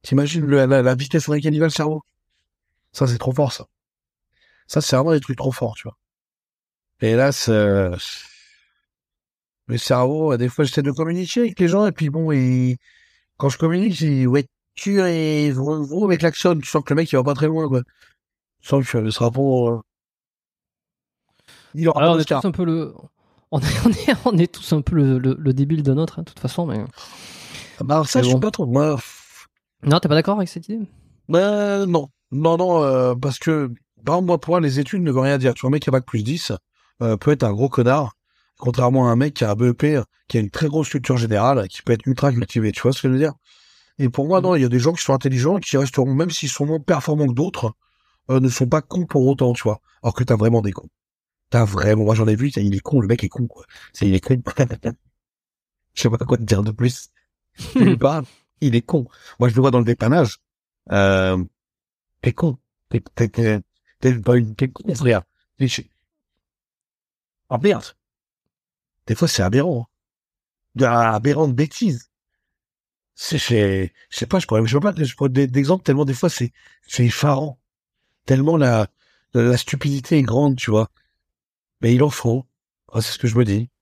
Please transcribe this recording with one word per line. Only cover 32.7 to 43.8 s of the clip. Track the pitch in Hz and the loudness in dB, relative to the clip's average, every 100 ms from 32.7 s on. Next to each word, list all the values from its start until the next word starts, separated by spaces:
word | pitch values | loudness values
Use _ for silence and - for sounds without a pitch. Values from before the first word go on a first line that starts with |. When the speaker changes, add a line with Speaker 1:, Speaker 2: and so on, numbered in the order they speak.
| 170 | 2
Speaker 1:
euh, | 143 131 123 | 2 2 0
parce | 123 139 123 | -2 -4 -4
que, | - 156 135 117 _ _ | -2 -2 -2 -8 _ _
par | 113 175 | -2 -2
exemple, | 180 | 0
moi, | 170 | -2
pour | 156 | 0
moi, | 175 | 0
les | 151 135 | 2 0
études | 139 196 | -2 -2
ne | 165 | 0
veulent | 131 | 0
rien | 135 143 | 0 2
dire. | 127 | 0
Tu | - | 0
vois, | 131 | -2
un | |
mec | 147 | -2
qui | - | 0
a | |
bac | 131 | -2
plus | 123 117 | -2 -4
dix, | 107 160 - 98 _ _ _ _ | -4 -6 -6 -10 _ _ _ _
euh, | 113 107 | -2 0
peut | - | 0
être | 147 | 2
un | 120 | 0
gros | 101 131 | 0 0
connard, | - 120 143 123 _ _ _ _ _ | 2 2 2 -2 _ _ _ _ _
contrairement | 123 123 123 135 123 | -4 0 2 4 4
à | |
un | 117 | 2
mec | 147 | 0
qui | 143 | 0
a | 110 | -2
un | |
B | 104 | 2
E | 123 | 0
P, | 120 147 147 - _ _ | 2 0 0 -4 _ _
qui | 117 | -2
a | |
une | 101 | -2
très | - 156 | -2 -2
grosse | 156 143 | -2 -2
culture | 143 123 127 | -4 -2 -2
générale, | 117 104 117 139 95 | 0 0 2 0 -2
qui | - | -8
peut | - | -2
être | 117 - | -2 0
ultra | 127 139 | 0 0
cultivé. | 117 - 120 107 | 0 -2 -2 -2
Tu | - | 0
vois | 120 | -2
ce | 135 | 0
que | 131 | 0
je | |
veux | 131 | 0
dire ? | 151 - _ _ _ _ | -2 -4 _ _ _ _